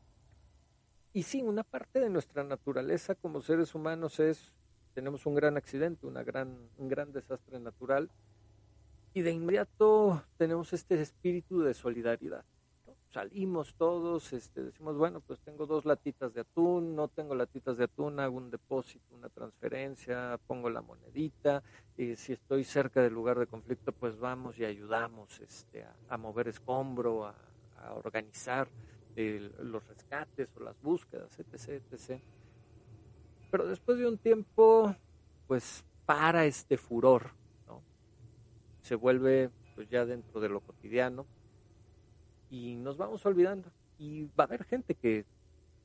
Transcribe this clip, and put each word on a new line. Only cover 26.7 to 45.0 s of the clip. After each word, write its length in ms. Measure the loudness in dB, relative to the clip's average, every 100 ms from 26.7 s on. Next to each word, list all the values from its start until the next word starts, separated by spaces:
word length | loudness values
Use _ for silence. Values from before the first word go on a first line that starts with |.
| -4 -2 -2 -2 -2 -6
a, 80 | -12 -20 -20 -20 -20
a 160 | -16
organizar". 760 | -12 -8 -8 -8 -12 -6 -4 -4 -8 -20 -20 -14 -6
El, 380 | -4 -6 -10 -14
los 260 | -10 -10 -12
rescates 640 | -20 -12 -10 -10 -10 -10 -10
o 40 |
las 200 | -16 -10
búsquedas, 560 | -2 -2 -2 -14 -16 -16
etcétera, 420 | -18 -16 -12 -14 -14
etcétera. 300 | -16 -12 -12 -12 -20 -20 -20 -20 -20 -20 -20 -20 -20 -20 -20 -6
Pero 160 | -4 -2
después 300 | -4 -2 0
de 100 | 0
un 100 | 0
tiempo, 760 | 2 2 2 8 10 10 6 0 -10 -20 _ -20 -2
pues, 380 | -2 -2 -12 -20 -6 0
para 400 | 4 6 6 4
este 320 | 2 0 -2
furor, 540 | 0 4 8 8 4 -12 -20 -20 -20
¿no? 140 | -20 -20 _ _ _ -20 -20 -20 -20 -20 -20
Se 140 | -6 2
vuelve, 560 | 4 6 6 6 4 -2 -20 -16
pues, 120 | -4
ya 160 | -2 0
dentro 360 | -4 -8 -4
de 80 | -2
lo 100 | -2
cotidiano 640 | -8 -16 -4 0 0 -2 -14 -20 -20 -20 _ -20 -20 -20 -20 -20 -20 _ -18
y 260 | -12 -10 -8
nos 220 | -8 -6
vamos 280 | -6 0 2
olvidando. 460 | 6 6 4 -8 -20 _ -16
Y 280 | -12 -10 0
va 180 | 2
a 40 | 2
haber 180 | 0 -4
gente 300 | -6 -4
que 300 | 0